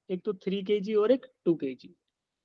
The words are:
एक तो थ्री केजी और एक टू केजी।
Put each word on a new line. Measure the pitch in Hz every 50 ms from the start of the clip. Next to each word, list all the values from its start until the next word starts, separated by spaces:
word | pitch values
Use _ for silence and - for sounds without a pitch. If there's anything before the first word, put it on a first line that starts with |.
| _ -
एक | 190 180 -
तो | 214 196
थ्री | 190 - 196 185 202 190
केजी | 208 208 208 190 214 220
और | 208 208 220
एक | 262 262 - - _ _ -
टू | 180 165
केजी। | 151 151 135 131 - - - - _ _ _ _ _ _ _ _ _